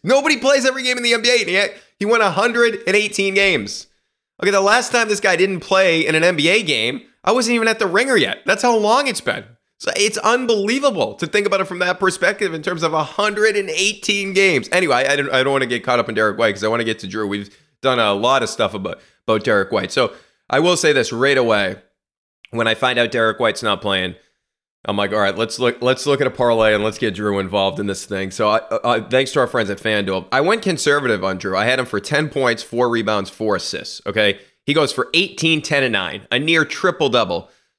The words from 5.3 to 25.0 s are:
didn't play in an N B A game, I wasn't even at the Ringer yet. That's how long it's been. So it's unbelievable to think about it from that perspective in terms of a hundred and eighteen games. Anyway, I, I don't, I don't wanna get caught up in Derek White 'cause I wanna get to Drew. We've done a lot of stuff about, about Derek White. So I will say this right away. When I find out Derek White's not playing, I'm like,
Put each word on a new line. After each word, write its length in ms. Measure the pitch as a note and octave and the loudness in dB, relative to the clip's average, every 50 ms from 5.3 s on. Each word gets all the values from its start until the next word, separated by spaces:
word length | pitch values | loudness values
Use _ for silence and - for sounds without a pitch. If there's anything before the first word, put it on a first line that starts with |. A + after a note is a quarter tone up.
| F3+ | 2
didn't 240 | E3 F#3 G3 F#3+ E3+ | 2 2 0 0 -6
play 460 | - - F#3+ F#3+ F#3+ F#3 E3 D#3+ D#3+ | -4 0 2 2 4 4 2 2 0
in 100 | - D#3 | 0 2
an 80 | D#3 E3 | 2 2
N 140 | F3 F3+ D3+ | 2 2 2
B 100 | D3 E3 | 2 2
A 160 | F#3+ A3+ A3 | 2 2 0
game, 380 | D#3 C#3 A2+ A2 A#2+ B2+ A#2 - _ _ _ - | 0 -2 -2 -2 -2 -4 -6 -12 _ _ _ -2
I 80 | F#3 A3 | 0 0
wasn't 220 | B3+ A#3+ A3+ A#3+ | 2 2 0 0
even 120 | A#3 A3 A3+ | 0 2 0
at 100 | A3 A3 | 0 0
the 100 | A3 F#3 | -2 0
Ringer 280 | E3 G3+ B3 C4+ B3+ | 0 0 0 2 2
yet. 240 | G3+ C3 F#2+ - - - | 2 2 0 -2 -6 -2
That's 160 | - G3 - | -2 -2 0
how 140 | - B3 A#3 | 2 2 2
long 320 | A3 G#3 G#3 A3+ C4+ D4 C4+ | 2 2 2 2 2 2 0
it's 120 | - - | -4 -4
been. 240 | - - - - G#2 - - _ _ _ _ _ | -4 -4 -6 -6 -8 -14 -20 _ _ _ _ _
So 100 | - - - - | -6 -4 -2 0
it's 200 | G3+ G#3 G#3 G#3+ | 0 0 -2 -2
unbelievable 960 | - G#3+ A#3 B3+ B3+ A#3 A3+ G#3 G3 G#3 B3 C#4 C#4 C#4+ A3 E3 A#2+ G#2 G2+ | 0 0 0 0 0 0 0 0 0 0 -2 0 0 0 0 0 -2 -2 -2
to 120 | - F3 D#3 | -6 -8 -2
think 180 | - G#3 G3+ | -2 0 0
about 140 | G3+ G3 F#3+ | 2 0 0
it 60 | F#3 | -2
from 140 | F#3+ F3+ F3 | -4 -4 -4
that 200 | F3+ F3+ F#3 F#3 | -2 -2 -2 0
perspective 540 | G3 F#3 F3 - F3+ F3+ G#3 G3+ G#3 F#3 E3 | 0 -2 0 2 0 0 0 0 -4 -4 -4
in 80 | D#3+ | -4
terms 200 | D3+ F3+ F3+ D#3+ | -6 -6 -4 -2
of 120 | E3 D#3+ D#3 | -2 0 0
a 100 | D#3 D3+ | 0 -2
hundred 540 | C#3 - - G#3 G#3+ G#3 G#3 G#3+ A3 G3+ G#3 | -2 -2 -2 -2 -2 0 2 0 2 2 0
and 120 | G3 F#3+ | -2 -2
eighteen 640 | D#3+ E3+ G3 G#3 G#3 G#3 - - G3+ G3+ G3 G3 F#3+ | -4 -2 -2 -2 -2 -4 -4 -4 -2 -2 -2 -2 0
games. 360 | F3 G3 F#3+ E3 C3 A2 - | 2 2 4 2 0 0 0
Anyway, 240 | - F3+ F#3 D3+ B2+ | 0 0 2 2 2
I, 180 | B2 C3+ C3+ C#3+ | 2 2 2 0
I 20 | C#3+ | 0
don't, 120 | C#3 C#3+ | 0 0
I 140 | C3+ B2+ B2+ | 0 2 2
don't 80 | C#3 | 2
wanna 160 | C3+ C#3 C3 B2 | 2 0 0 0
get 160 | B2 A#2 - | -2 -4 -2
caught 160 | C3 B2 A#2+ | 0 0 0
up 100 | A2+ - | 0 -2
in 60 | A#2 | 0
Derek 220 | A2+ G#2+ G#2+ G2 F#2 | 0 0 0 2 2
White 160 | A2+ A2 G2+ | 0 0 0
'cause 100 | F#2+ G#2 | 0 -2
I 60 | G#2+ | -2
wanna 160 | A2+ A#2 A#2 | 0 0 -2
get 140 | A2+ A2 - | -2 -4 -6
to 80 | - F#2 | -8 -8
Drew. 200 | F#2+ A2 G#2+ G2 | -6 -6 -4 -4
We've 280 | G2+ G#2 G2+ - - _ _ _ _ _ | -4 -6 -8 -10 -16 _ _ _ _ _
done 180 | - C3+ B2+ A#2+ | -2 0 2 2
a 140 | A2+ G#2 G2+ | 2 2 2
lot 300 | G2+ A2 B2 C3+ C3 A#2 | 2 2 2 2 2 2
of 60 | G2+ | -2
stuff 240 | - - A2+ F#2+ G#2+ | -2 -2 -2 -2 -2
about, 280 | G2+ F#2+ F2 E2+ - - _ _ _ _ | -4 -8 -8 -10 -10 -16 _ _ _ _
about 180 | - A2 A2 - | 0 0 0 2
Derek 280 | B2 A2 G2+ F#2+ F#2+ | 2 2 2 2 0
White. 200 | A2+ G2+ F#2+ F#2 | -2 -2 -2 -2
So 220 | - C3 B2 - - - - _ _ _ _ _ | 0 0 0 0 -2 -10 -20 _ _ _ _ _
I 100 | - C#3 | 0 2
will 180 | D#3+ F3+ F3 - | 4 2 2 4
say 160 | - D#3 D3 | 2 4 4
this 180 | C3+ A2+ - B2 | 4 2 0 0
right 240 | A#2 B2+ C#3 C#3 C3 | 0 2 2 4 4
away. 400 | B2 A2+ A2 G2+ G2+ F#2 F#2+ - - _ _ _ _ _ _ _ _ _ _ _ _ - | 4 4 4 2 2 0 -4 -8 -14 _ _ _ _ _ _ _ _ _ _ _ _ -10
When 160 | - A#2 A#2 A2+ | -6 -2 0 0
I 80 | A2 | 0
find 240 | - - B2+ B2 A#2+ | 2 0 0 2 2
out 120 | A#2+ A2 | 0 0
Derek 280 | G2+ A#2+ A2+ A2 G#2+ - | 2 2 2 2 2 2
White's 240 | B2 A2 G#2 - A#2+ | 0 0 0 0 -2
not 180 | A2 G2+ F#2+ | -2 -2 -2
playing, 340 | G#2+ G#2 G2 F#2+ F#2 F2+ F2 - _ _ _ _ _ _ _ _ _ _ _ _ _ | -2 -2 -2 -2 -2 -4 -6 -10 _ _ _ _ _ _ _ _ _ _ _ _ _
I'm 120 | G#2 G2+ | -4 -2
like, 140 | G2+ | -2